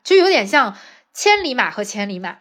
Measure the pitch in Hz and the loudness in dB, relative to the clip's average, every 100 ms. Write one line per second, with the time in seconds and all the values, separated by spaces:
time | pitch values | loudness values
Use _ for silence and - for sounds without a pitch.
0 | - 381 359 320 202 294 226 190 - _ | 2 4 4 2 0 0 0 -4 -20 _
1 | _ - 403 415 339 247 185 - 208 208 | _ -4 2 2 0 -2 -2 -4 -8 -6
2 | 202 185 185 - | -8 -8 -12 -14